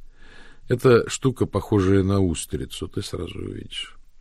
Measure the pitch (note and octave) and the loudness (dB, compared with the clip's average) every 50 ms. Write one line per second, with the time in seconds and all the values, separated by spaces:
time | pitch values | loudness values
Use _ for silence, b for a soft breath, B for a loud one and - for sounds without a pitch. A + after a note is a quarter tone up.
0 | b b b b b b b b b b b b b b B2+ A#2 - C3+ A#2+ A2 | b b b b b b b b b b b b b b -2 4 6 6 6 6
1 | - - - - - C3+ B2 - G#2+ - - G#2 - - A2 G#2 F#2 F#2 G2 G2 | 4 2 -6 -2 -2 -2 0 0 -2 -2 -2 -4 -2 2 2 2 4 4 4 4
2 | F#2 F#2+ G2 G2 F#2+ F2+ D#2+ - - - - - - - - - - F2 - - | 4 4 2 2 2 2 0 -2 -6 -8 -8 -8 -8 -8 -10 -10 -10 -8 -8 -8
3 | G#2 - - - F2 E2+ - - F#2+ G2 - - - - - - - - - - | -8 -8 -8 -8 -10 -10 -10 -10 -10 -10 -10 -10 -12 -12 -12 -12 -12 -12 -14 -20
4 | - - - - | -20 -20 -20 -20